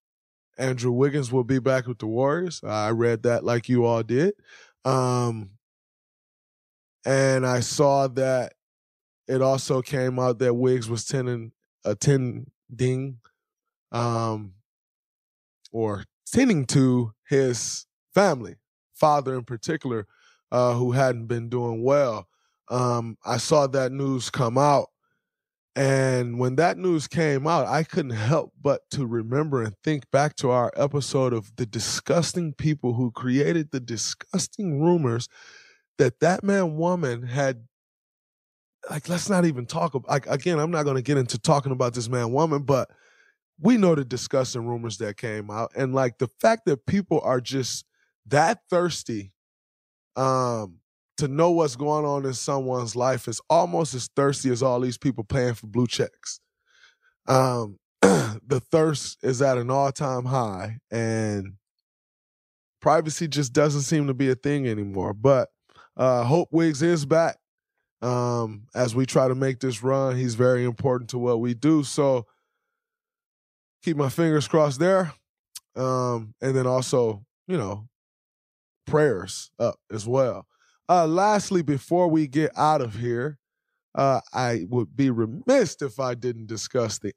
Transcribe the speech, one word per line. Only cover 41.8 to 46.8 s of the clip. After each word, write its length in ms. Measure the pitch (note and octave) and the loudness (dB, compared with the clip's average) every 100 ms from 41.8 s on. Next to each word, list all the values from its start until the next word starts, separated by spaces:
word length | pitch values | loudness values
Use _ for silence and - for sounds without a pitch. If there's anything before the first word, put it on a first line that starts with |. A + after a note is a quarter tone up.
| B2 | -2
this 160 | A#2+ A2+ | -2 -4
man 220 | B2 A#2 | -2 0
woman, 320 | C3 E3 C#3+ | 2 2 0
but 260 | C3+ C3+ G2+ _ _ _ _ _ _ - | 0 0 -2 _ _ _ _ _ _ 0
we 200 | E3+ B3 | 4 6
know 160 | F#3 | 6
the 100 | D#3 | 4
disgusting 600 | B2+ B2 - C3+ C3 B2 A#2 | 0 -6 -2 -2 0 -4 -6
rumors 320 | A#2+ A#2 G#2+ | -6 -8 -6
that 180 | G#2+ G2+ | -8 -6
came 340 | A#2+ G#2+ G#2 | -8 -8 -8
out. 220 | G#2+ A#2 | -6 -6
And, 200 | G#2+ C3 | -4 -2
like, 240 | C3 C3 - | 0 0 -2
the 100 | B2+ - | -6 0
fact 280 | A3 A3+ - | 2 2 0
that 180 | C#3 | -2